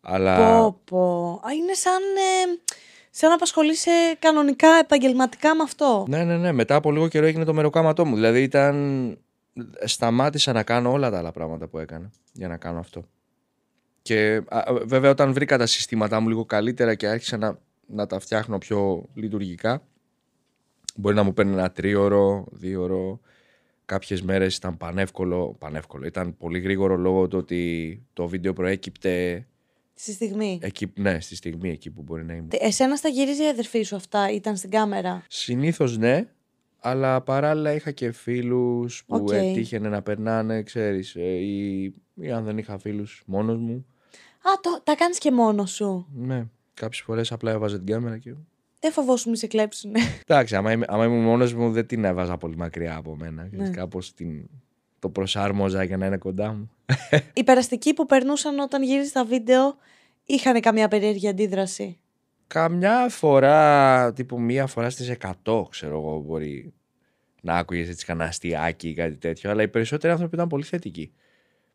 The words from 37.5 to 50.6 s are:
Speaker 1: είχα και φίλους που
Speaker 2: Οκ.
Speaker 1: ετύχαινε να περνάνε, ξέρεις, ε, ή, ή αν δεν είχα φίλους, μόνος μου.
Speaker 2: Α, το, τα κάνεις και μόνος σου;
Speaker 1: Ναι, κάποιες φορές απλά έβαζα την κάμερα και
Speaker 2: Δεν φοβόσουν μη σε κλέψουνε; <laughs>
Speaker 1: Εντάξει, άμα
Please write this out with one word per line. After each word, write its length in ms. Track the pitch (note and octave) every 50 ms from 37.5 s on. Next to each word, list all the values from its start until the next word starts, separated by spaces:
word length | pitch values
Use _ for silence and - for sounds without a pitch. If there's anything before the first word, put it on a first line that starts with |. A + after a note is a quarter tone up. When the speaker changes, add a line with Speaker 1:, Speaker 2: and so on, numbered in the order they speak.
| D#3 D#3 D3+ D3+
Speaker 1:
είχα 180 | D3 D3+ - D3+
και 220 | C#3+ - B2+ A#2
φίλους 920 | A#2 - - - A#2+ B2 A#2+ A#2+ B2 B2 B2 B2 A#2+ A#2+ A#2+ A#2+ A#2 - _
που 80 | _ A3+
Speaker 2:
Οκ. 140 | A3+ G3+ -
Speaker 1:
ετύχαινε 560 | - - F#3+ F#3+ F#3+ A#2 A2+ A2+ A#2+ A2 G#2 G#2+
να 140 | G#2 G2+
περνάνε, 600 | G2 - G#2 G#2 A2 A2+ A2+ A2+ A2 A2 A2+ A2
ξέρεις, 520 | G#2 G#2+ - A#2+ A2 G#2 G2 F#2+ F#2 - -
ε, 60 | E2+ F2 F#2
ή, 500 | F#2 F2+ F#2+ G2+ G2+ G2+ G2+ G2+ F#2+ F#2+ F#2+ F#2+ F#2+ _ _ _ _
ή 160 | - E3+ D3+
αν 140 | A#2+ A2+ A2
δεν 140 | G#2+ G#2+ A2
είχα 200 | G#2 - G#2 F#2+
φίλους, 440 | - G#2+ G#2 G#2 G#2 G#2+ - - _
μόνος 320 | - F#2+ G2 G#2+ A2+ A#2 A2+
μου. 280 | A#2 A2+ A#2 B2+ C3 _ _ _ _ _ - - - _ _ _
Speaker 2:
Α, 80 | _ F4+ G4 F#4+
το, 180 | - F4 E4+ - _
τα 100 | - D4+
κάνεις 240 | D4+ E4+ F4 F4+ F4+
και 140 | - D4
μόνος 380 | C4 A#3+ A#3 A3 G#3+ G#3 G3+ F#3
σου; 360 | - - G#3 G3+ F#3+ F3+ F3+ E3 C#3
Speaker 1:
Ναι, 300 | B2 A#2+ B2+ C3 B2 A#2 A2+ _ _ _ _ _
κάποιες 280 | - - A2 A2+ -
φορές 300 | - - A2+ A2+ A#2 -
απλά 180 | A#2+ A#2 - A2+
έβαζα 260 | A2 G#2+ G#2+ G#2 G2+
την 100 | G2 F2+
κάμερα 320 | F#2+ G#2+ A2+ A#2+ A#2 A2+ A2
και 160 | B2+ A#2+ B2 D3 D#3 _ _ _ _ _ _ _
Speaker 2:
Δεν 120 | - D#4
φοβόσουν 380 | D#4 - C#4+ B3 B3+ A#3 - A#3
μη 60 | A3+
σε 100 | A3 -
κλέψουνε; 540 | G#3+ - A3 G#3+ G#3 - - - G#3 G#3+ A3 A#3 - -
<laughs> 120 | - -
Speaker 1:
Εντάξει, 300 | _ D#3+ C#3+ B2 A2 A2
άμα 160 | G2